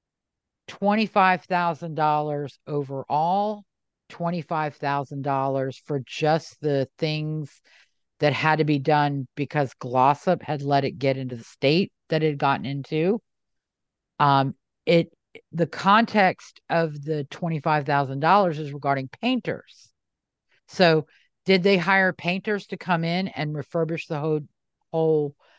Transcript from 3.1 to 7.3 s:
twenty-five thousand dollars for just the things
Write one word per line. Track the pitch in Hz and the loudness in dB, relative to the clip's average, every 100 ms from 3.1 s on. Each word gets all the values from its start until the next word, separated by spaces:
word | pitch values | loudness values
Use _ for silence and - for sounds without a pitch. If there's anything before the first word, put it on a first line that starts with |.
| 143 165 196 208 208 - _ _ _ - | -2 0 0 -2 -6 -12 _ _ _ -20
twenty-five | - 170 175 147 160 151 - | -8 -6 -4 -4 -4 -4 -4
thousand | 143 143 139 143 | -4 -4 -4 -6
dollars | 139 135 135 135 135 - - | -4 -2 0 -2 -4 -8 -6
for | 143 120 | -6 -6
just | - 151 160 - - | -4 0 0 -2 -8
the | 151 139 131 - | -2 -2 -2 -4
things | 160 156 151 | -4 -4 -4